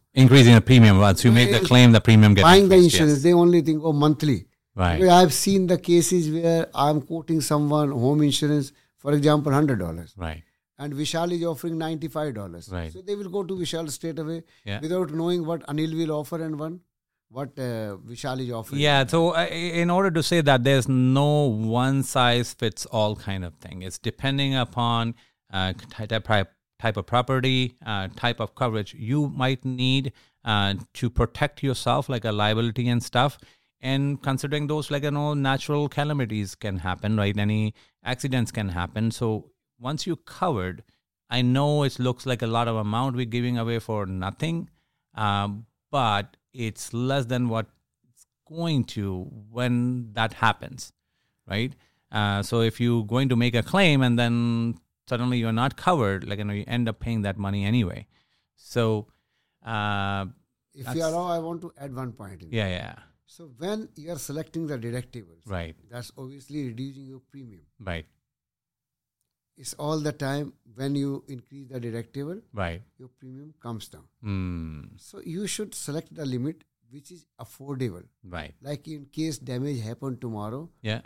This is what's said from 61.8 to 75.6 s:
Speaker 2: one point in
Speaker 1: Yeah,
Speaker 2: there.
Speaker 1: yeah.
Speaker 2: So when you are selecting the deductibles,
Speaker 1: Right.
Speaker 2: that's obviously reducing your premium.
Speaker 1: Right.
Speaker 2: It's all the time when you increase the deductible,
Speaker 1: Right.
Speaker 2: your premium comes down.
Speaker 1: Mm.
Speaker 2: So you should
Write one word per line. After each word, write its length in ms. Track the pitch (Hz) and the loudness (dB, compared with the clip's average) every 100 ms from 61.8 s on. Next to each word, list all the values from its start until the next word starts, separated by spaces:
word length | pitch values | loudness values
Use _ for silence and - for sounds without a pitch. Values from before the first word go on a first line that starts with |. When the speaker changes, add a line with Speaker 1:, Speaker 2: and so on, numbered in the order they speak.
| 143 127 | -16 -12
Speaker 2:
one 160 | 127 | -12
point 320 | 110 98 95 | -14 -18 -18
in 80 | 85 | -10
Speaker 1:
Yeah, 140 | 113 101 | -6 -6
Speaker 2:
there. 100 | 90 | -6
Speaker 1:
yeah. 180 | - - _ _ _ | -12 -18 _ _ _
Speaker 2:
So 200 | - 165 120 | -20 -20 -14
when 320 | 175 214 214 - | -10 -10 -12 -18
you 160 | 151 | -14
are 80 | 165 | -12
selecting 480 | - 147 160 165 160 | -10 -10 -10 -10 -8
the 100 | 135 | -8
deductibles, 680 | 117 120 127 120 90 82 104 | -8 -10 -12 -18 -20 _ -10
Speaker 1:
Right. 280 | 95 85 82 107 | -10 -10 -14 _
Speaker 2:
that's 220 | 120 113 - | -18 -18 -18
obviously 500 | 131 139 127 147 131 | -20 -20 -14 -10 -10
reducing 380 | 113 135 135 135 | -10 -14 -14 -20
your 160 | 135 _ | -20 _
premium. 340 | 139 123 95 76 _ | -20 -20 -20 _ _
Speaker 1:
Right. 260 | 98 85 78 _ _ _ _ _ _ _ _ _ _ _ _ _ _ _ | -10 -10 -12 _ _ _ _ _ _ _ _ _ _ _ _ _ _ _
Speaker 2:
It's 160 | 131 - | -18 -10
all 240 | 147 156 | -6 -4
the 120 | 151 | -6
time 420 | - 139 139 143 - _ 113 | -6 -8 -6 -8 -14 _ -10
when 200 | 139 143 | -6 -4
you 280 | 139 139 - | -4 -8 -12
increase 400 | 127 _ 139 131 | -20 _ -20 -16
the 120 | 127 | -10
deductible, 600 | 117 113 113 135 143 190 _ | -8 -10 -12 -12 -12 -14 _
Speaker 1:
Right. 280 | 104 90 85 110 _ | -8 -8 -8 -16 _
Speaker 2:
your 120 | 127 | -20
premium 440 | _ 131 131 147 160 | _ -20 -20 -20 _
comes 300 | 120 113 - | -16 -14 -16
down. 180 | 85 _ _ | -20 _ _
Speaker 1:
Mm. 760 | 107 98 92 85 80 76 - - | -8 -6 -6 -8 -10 -14 -18 -20
Speaker 2:
So 200 | - - | -20 -20
you 240 | - 165 208 | -14 -10 -10
should 280 | - | -10